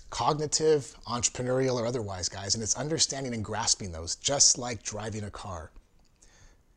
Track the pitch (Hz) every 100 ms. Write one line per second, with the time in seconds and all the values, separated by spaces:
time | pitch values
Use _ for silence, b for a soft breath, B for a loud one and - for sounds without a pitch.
0 | - - 127 151 151 - 156 151 - -
1 | - 120 - - 127 131 131 123 117 127
2 | 104 92 90 98 98 113 107 - 143 156
3 | - 139 135 117 101 104 110 - 98 82
4 | 85 - - 139 - - 123 117 - 104
5 | 110 107 104 - 110 87 76 - _ _
6 | _ _ b b b b _